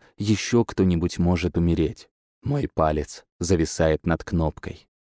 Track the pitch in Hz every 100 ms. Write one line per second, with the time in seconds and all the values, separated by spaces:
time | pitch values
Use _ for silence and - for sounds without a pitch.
0 | _ - 104 101 - 120 113 - 92 85
1 | 85 - 87 87 85 85 85 82 78 -
2 | - _ _ _ - 143 - - 78 76
3 | 73 - - - 87 87 80 - 80 78
4 | 85 82 - 85 78 - - - _ _